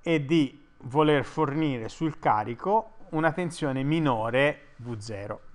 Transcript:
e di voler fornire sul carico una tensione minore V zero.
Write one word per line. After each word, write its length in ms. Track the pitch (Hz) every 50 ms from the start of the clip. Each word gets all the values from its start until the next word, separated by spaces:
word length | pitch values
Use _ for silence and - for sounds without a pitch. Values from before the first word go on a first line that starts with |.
e 240 | _ 170 165 160 143
di 400 | 131 165 165 147 127 - - - _ - _ -
voler 420 | 131 117 147 156 151 151 143 123
fornire 640 | - - - 156 139 139 156 160 147 135 120 110 107
sul 320 | - - 160 156 147 -
carico 800 | - 147 113 107 107 113 120 117 - 185 208 220 220 - - - - -
una 240 | - 156 156 160 156
tensione 500 | - 180 165 - - 156 143 131 131 131
minore 920 | 139 156 170 160 143 123 110 107 113 120 131 139 147 147 - - - -
V 200 | - 117 120 117 107
zero. 420 | 104 110 110 98 101 107 107 113 - -